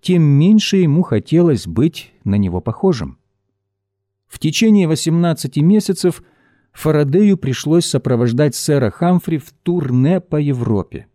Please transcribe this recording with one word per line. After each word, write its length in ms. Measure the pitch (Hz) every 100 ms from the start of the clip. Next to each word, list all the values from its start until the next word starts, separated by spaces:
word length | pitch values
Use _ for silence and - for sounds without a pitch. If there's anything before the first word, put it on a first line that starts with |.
тем 200 | - 175
меньше 540 | 151 143 170 214 - 196
ему 260 | 170 151
хотелось 640 | 185 107 - 160 175 120 90
быть 440 | 82 151 - - _ -
на 100 | 101
него 240 | 95 90
похожим. 580 | 117 113 190 139 73 67 _ _ _ _ _ _ _ _ _ _ _
В 120 | -
течение 500 | 156 156 226 208 170
восемнадцати 720 | 156 - 165 170 156 135 -
месяцев 600 | 156 214 - 185 180 - - _ _ _ _
Фарадею 640 | - 151 151 147 160 208 185
пришлось 480 | 135 127 147 165 170
сопровождать 680 | 135 - 120 120 120 151 -
сэра 360 | - 143 120
Хамфри 460 | - 175 180 - 160
в 140 | -
турне 680 | _ - 175 139 127 135 185
по 180 | - 151
Европе. 680 | 147 127 117 104 85 69 -